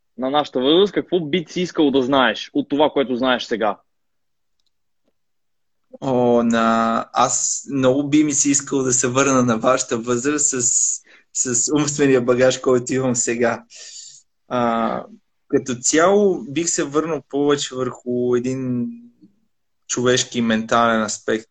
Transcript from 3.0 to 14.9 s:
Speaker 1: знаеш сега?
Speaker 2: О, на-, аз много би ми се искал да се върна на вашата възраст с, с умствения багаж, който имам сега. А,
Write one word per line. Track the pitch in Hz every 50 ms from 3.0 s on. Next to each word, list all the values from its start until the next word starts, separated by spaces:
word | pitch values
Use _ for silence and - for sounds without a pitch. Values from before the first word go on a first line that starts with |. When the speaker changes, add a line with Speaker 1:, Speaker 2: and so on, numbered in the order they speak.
| 135 113 127
Speaker 1:
знаеш | 117 127 131 123 117 -
сега? | - 123 101 110 104 95 - _ _ _ _ _ _ _ _ _ _ _ _ _ _ _ _ _ _ _ _ _ _ _ _ _ _ _ _ _ _ _ _ _ _ _ _ _ _ _ _ _ _ 254 -
Speaker 2:
О, | - 139 131 127 123 120 120 120 117
на-, | 117 117 113 113 113 113 113 113 113 113 110 - - -
аз | 123 123 131 - - - - - - - -
много | 139 135 131 127 131 143 143 139
би | 143 151 151
ми | 151 139
се | - - 143
искал | 139 - - - 143 139 131
да | 127 120
се | - - 127
върна | 123 135 139 139 131 127 123
на | 123 113 110
вашата | 117 127 131 - - - 131 117
възраст | 113 123 123 120 123 143 151 151 -
с, | - - 127 117 - - - - - - - _ _ - - _ _ -
с | - - 131 120 - - - 151
умствения | 147 151 139 143 - 143 139 131 127
багаж, | 120 127 123 120 127 131 127 -
който | - 135 127 123 123 123 135
имам | 131 131 127 120
сега. | 123 - 123 117 117 120 117 117 113 - _ - - - - - - - - - - _ _ _ _ _ -
А, | 127 123 120 117 117 113 113 -